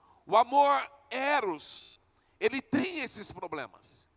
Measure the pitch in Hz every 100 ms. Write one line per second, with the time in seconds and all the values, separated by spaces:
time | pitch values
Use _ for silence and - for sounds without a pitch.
0 | _ _ - 196 240 277 285 277 247 -
1 | - 240 277 294 214 151 - - - -
2 | _ _ _ - 220 262 - - 370 359
3 | 254 - 139 151 - 151 117 - - -
4 | -